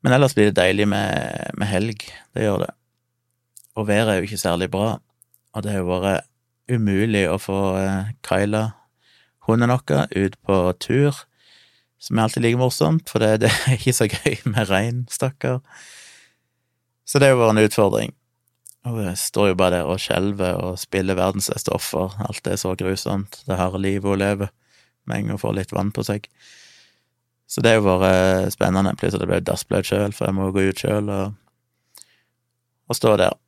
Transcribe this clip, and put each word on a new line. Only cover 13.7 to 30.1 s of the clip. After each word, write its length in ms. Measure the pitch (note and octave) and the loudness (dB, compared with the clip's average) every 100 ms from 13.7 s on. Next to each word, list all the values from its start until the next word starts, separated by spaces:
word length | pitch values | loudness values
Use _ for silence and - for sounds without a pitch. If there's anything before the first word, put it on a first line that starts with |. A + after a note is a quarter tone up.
ikke 220 | B2+ - B2 | 2 0 2
så 80 | |
gøy 300 | G#2+ - D3+ - - | 0 0 -2 -2 -2
med 160 | G#2+ G2 | -2 0
regn, 300 | F#2+ A2+ B2 A#2+ | 0 0 -4 -8
stakkar. 540 | - C3+ - B2+ B2+ _ - - - - - _ _ _ _ _ _ _ _ - | -4 -4 -4 -4 -4 _ -20 -20 -20 -20 -20 _ _ _ _ _ _ _ _ -12
Så 100 | C#3+ | 2
det 140 | C#3 | 4
har 20 | |
jo 80 | B2+ | 6
vært 140 | A2+ | 4
en 80 | G#2+ | 4
utfordring. 480 | G#2+ - G2+ G#2 - _ _ _ _ _ - _ | 2 4 2 2 -4 _ _ _ _ _ -20 _
Og 140 | B2 A2+ | -8 -6
jeg 160 | G2 F#2 | -6 -6
står 320 | - - G2+ | -4 0 2
jo 80 | F#2 | 4
bare 220 | F#2 F2+ | 2 2
der 100 | D2 | -2
og 80 | F#2+ | -4
skjelver 640 | - - G2 G2+ F#2 F2+ | -2 0 0 -2 -4 -2
og 160 | F2+ F2+ | -6 -8
spiller 380 | - F#2+ F#2+ F#2 | -4 -2 0 0
verdens 320 | F#2 G2 - | 0 0 -4
beste 240 | - - | -4 -4
offer. 400 | - - D2+ F#2+ G2 | -4 -4 -4 -6 -6
Alt 260 | - G#2+ - | -8 -8 -6
er 140 | F#2+ | -4
så 140 | F#2+ F#2 | -4 -4
grusomt, 640 | F#2 G2 - G2 G2 - - | -4 -4 -4 -4 -6 -14 -6
det 80 | F#2 | -2
harde 240 | F#2 F#2+ | -2 -2
livet 240 | G2 G2 | -2 -2
hun 160 | G2+ G2 | -2 0
lever, 320 | G2 G2+ G2 _ _ _ _ _ - | 0 0 -6 _ _ _ _ _ -6
med 80 | G#2 | -4
en 80 | |
gang 100 | G#2 | -4
hun 60 | G#2 | -4
får 160 | A2+ G#2 | -2 -4
litt 160 | F#2 | -4
vann 160 | - G2+ | -4 -4
på 100 | A#2+ | -4
seg. 240 | G#2+ G2+ - _ - - - - _ _ _ _ _ _ _ | -4 -6 -8 _ -20 -20 -20 -20 _ _ _ _ _ _ _
Så 160 | - | 0
det 80 | A2+ | 4
har 60 | A2 | 6
jo 80 | G2+ | 4
vært, 180 | F#2 F#2 | 4 4
eh, 360 | F#2 F#2+ F#2 G2+ | 4 4 2 0
spennende. 420 | - - F#2+ G2 - | 0 0 2 0 0
Plutselig 260 | - G2 | -2 -2
ble 140 | F#2 F#2 | 0 0
jeg 80 | F2+ | 0
dassblaut 400 | F2 - G2 - | -4 -2 -2 0
selv, 260 | G2+ G2+ | 0 -2